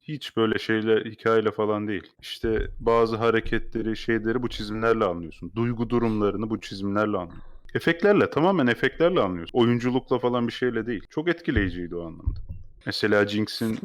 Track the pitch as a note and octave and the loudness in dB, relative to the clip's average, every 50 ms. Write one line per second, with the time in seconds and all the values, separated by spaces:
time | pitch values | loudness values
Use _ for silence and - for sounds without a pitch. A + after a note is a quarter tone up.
0 | - - D3+ C#3 - - - A2+ A2+ A2 G#2+ G#2 - - A2 A2 G#2+ A2 A2 G#2+ | -14 -12 -12 -10 -10 -6 0 2 2 2 2 0 0 -2 -2 0 2 2 2 2
1 | - A2+ G#2+ _ - A2+ A2+ A2+ G#2+ G#2+ - - G#2+ G#2 G#2+ G#2 G#2 G#2 G#2 F2+ | 0 -4 -10 _ 0 2 4 4 4 2 0 0 0 0 0 -2 -2 -4 -6 -6
2 | - - _ _ - - - - - A2+ A2 G#2+ - - - - - A#2 A#2 A#2 | -8 -12 _ _ -16 -16 -12 -6 -2 -2 0 0 -2 -4 -6 -4 0 2 4 4
3 | A#2 A2 A2+ G#2+ A2+ A#2 A2 A2+ - - - A2 - - - A2+ G#2+ A2 A2 - | 4 2 2 0 2 2 2 2 2 0 -2 -2 -2 -2 -4 -4 -2 -2 -4 -4
4 | - - A2+ A2 G#2 A2+ A2+ B2+ B2 A2+ - - A2 G#2 G#2+ A2 A2 A2+ A2+ A2+ | -2 0 0 0 2 0 0 0 -2 -4 -6 -6 -8 -6 -6 0 2 2 4 4
5 | G#2+ F#2 E2+ F2 E2+ D#2+ - - - E2+ F2+ A2 A#2 A#2+ A#2+ A2 A#2+ A2+ A#2+ A#2+ | 2 0 0 -2 -6 -10 -12 -12 -14 -8 -4 -2 -2 0 0 -2 -2 0 0 2
6 | A#2 A2+ A2 G#2+ G#2 G2+ F#2+ G2+ A2 A2 A2+ G#2 - - G2+ G2 G2 G2+ G2+ G#2 | 2 2 0 2 2 0 0 0 -4 -4 -4 -6 -6 -8 -10 -6 -4 -2 0 0
7 | G#2+ G#2+ G2+ F#2+ F2 - - - - - - - - - - C3 - E3 E3 - | 0 0 0 -2 -4 -6 -12 -16 -16 -16 -18 -18 -14 -6 -6 -2 0 0 0 4
8 | - G3+ G#3 E3+ G#2 - - C#3+ D#3+ F#3 G3 E3+ C3 B2 A2+ - - - - - | 4 6 6 6 4 4 2 2 4 4 4 4 4 2 2 2 0 -2 2 2
9 | D#3+ F3 F#3+ D#3+ G#2+ F#2 F#2 F2 E2+ - - B2+ A#2 A#2 A#2+ A#2+ A#2+ B2 B2 B2+ | 2 2 4 2 2 0 -2 -4 -6 -2 2 4 4 4 4 2 0 0 0 0
10 | - - C3 A#2+ B2 B2 B2 B2 A#2+ A#2 - - B2+ B2 A2+ A2+ G#2+ A#2+ A2+ F2+ | 0 0 -2 0 2 2 0 2 0 -2 -2 -2 -2 -2 -2 -2 -4 -4 -6 -8
11 | - - - D3+ D#3+ F3 E3 E3 - - C#3 G#2+ G2+ F#2 E2+ F2+ F2 E2 F2 F2 | -8 -8 -6 -4 -2 -2 -2 -2 -2 -2 0 0 0 0 -2 -6 -8 -8 -8 -8
12 | E2+ E2 D#2+ E2+ - - - - - - - - - - - - - - - - | -8 -10 -10 -6 -4 -4 -4 -4 -8 -12 -12 -14 -14 -16 -18 -12 -10 -8 -4 0
13 | - G#2+ G#2+ G#2 G#2 G2+ G#2+ G#2+ G#2+ - - - A#2 A2 A2 - | 2 4 4 4 4 2 0 -2 -2 -4 -4 -4 -4 -4 -4 -4